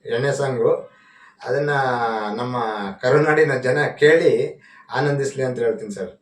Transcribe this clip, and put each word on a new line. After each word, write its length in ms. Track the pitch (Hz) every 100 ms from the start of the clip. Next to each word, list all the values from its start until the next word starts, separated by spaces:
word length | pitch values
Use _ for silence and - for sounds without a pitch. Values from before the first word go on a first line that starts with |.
| - 117
ಎಣ್ಣೆ 160 | 139
ಸಾಂಗು. 600 | 127 139 120 - - - _ _ _ - _ 123
ಅದನ್ನ 240 | 139 147 139 131 123 117 110 107 110
ನಮ್ಮ 200 | 123 123 110 107 101 98
ಕರುನಾಡಿನ 520 | 127 147 151 156 151
ಜನ 320 | 127 123 147 131
ಕೇಳಿ 760 | - 147 165 151 117 143 - _ - - 123
ಆನಂದಿಸ್ಲಿ 480 | 143 143 135 135
ಅಂತ 160 | 127 117
ಹೇಳ್ತೀನಿ 320 | 117 104 107
ಸರ್. 180 | 98 92 -